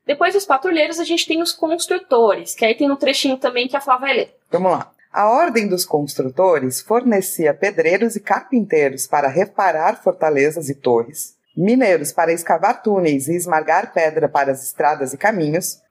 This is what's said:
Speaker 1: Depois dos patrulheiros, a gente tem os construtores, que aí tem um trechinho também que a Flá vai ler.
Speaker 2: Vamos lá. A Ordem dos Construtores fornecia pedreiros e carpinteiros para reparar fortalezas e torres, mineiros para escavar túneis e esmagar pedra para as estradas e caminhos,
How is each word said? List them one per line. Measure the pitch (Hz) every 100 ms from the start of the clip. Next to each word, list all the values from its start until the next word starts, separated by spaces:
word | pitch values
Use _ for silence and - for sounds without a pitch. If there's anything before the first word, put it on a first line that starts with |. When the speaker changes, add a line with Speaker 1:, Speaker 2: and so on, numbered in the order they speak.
| -
Speaker 1:
Depois | 285 359
dos | 403 -
patrulheiros, | 269 370 320 311 330
a | 320
gente | 330 -
tem | 320
os | 339
construtores, | - 320 330 - 359 - 240 220 180 -
que | - 226
aí | 233
tem | 285
um | 277
trechinho | 269 277 277 262
também | 254 247 254
que | 277
a |
Flá | 277 254
vai | 269
ler. | 240 - _ _
Speaker 2:
Vamos | 170 185
lá. | 151 - _ _
A | 196 208
Ordem | 262 349 226 208
dos | 180 -
Construtores | 151 147 - 131 147 190 156 127 -
fornecia | - 226 247 196 190 - 151
pedreiros | 139 202 165 160 196 226 214
e |
carpinteiros | - 208 - 247 202 156 139 135 -
para | 147 139
reparar | 143 202 - 190 156 175 233
fortalezas | 190 180 160 143 147 165 139
e | 139
torres, | 127 117 117 - - _ _ -
mineiros | 190 254 220 165 143
para | - 165
escavar | 165 - 165 196 -
túneis | 220 196 165 139 131
e | 175
esmagar | 175 156 151 175 226
pedra | 180 156 151 147
para | 143 139
as | 131
estradas | - - 147 147 131
e | 139
caminhos, | 208 208 151 160 - - _